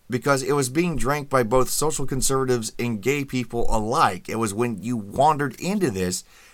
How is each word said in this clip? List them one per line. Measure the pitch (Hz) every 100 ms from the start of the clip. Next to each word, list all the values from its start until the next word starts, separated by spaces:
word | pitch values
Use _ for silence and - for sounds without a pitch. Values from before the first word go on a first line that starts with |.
| -
because | 120 147 135
it | 131
was | 143 123
being | 143 175 139
drank | 117 147 139
by | 135
both | 110 127 127
social | - 147 147 135
conservatives | 135 - 135 131 123 110 -
and | 120 110
gay | 107 143
people | 139 127 120 117 -
alike. | 113 107 143 127 90 -
It | 110
was | 113
when | 101 120 101
you | 110 120
wandered | 101 117 147 233 143 -
into | 170 208 160
this | 95 92 92 - - -